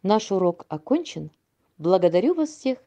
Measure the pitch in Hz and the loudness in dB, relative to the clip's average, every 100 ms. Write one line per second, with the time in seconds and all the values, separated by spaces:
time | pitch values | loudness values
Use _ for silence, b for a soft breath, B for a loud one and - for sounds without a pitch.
0 | 190 214 - 190 180 175 - 151 - 311 | 2 0 0 0 0 -2 -12 -12 -2 -2
1 | 320 160 156 _ _ _ _ _ 156 185 | -2 -12 -14 _ _ _ _ _ 0 4
2 | 175 175 240 349 311 - 262 254 | 4 2 0 -2 -4 -4 -6 -6